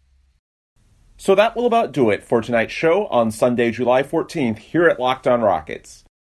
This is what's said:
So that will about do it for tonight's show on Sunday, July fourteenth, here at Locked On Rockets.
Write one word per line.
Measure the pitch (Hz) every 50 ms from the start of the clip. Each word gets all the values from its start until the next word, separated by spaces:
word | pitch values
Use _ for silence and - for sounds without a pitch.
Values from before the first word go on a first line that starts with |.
| _ _ _ _ _ _ _ _ _ _ _ _ _ _ _ _ _ _ _ _ _ _ _
So | - - - 190
that | 190 214 233 -
will | 226 247
about | 240 226 233 226 -
do | - 147 123 107
it | 98 87 -
for | - 131 117
tonight's | 107 120 120 113 110 - -
show | - - 160 170 202 208
on | - - 120 117 110
Sunday, | 110 - 139 123 123 120 120 117
July | 110 120 127 120 123 131 139
fourteenth, | - 170 160 135 - - 165 135 117 107
here | - - - - 160 175
at | 160 - -
Locked | 123 127 127 - -
On | 131 123 120
Rockets. | 113 101 90 78 76 - - - - - - - _ _ _ _ _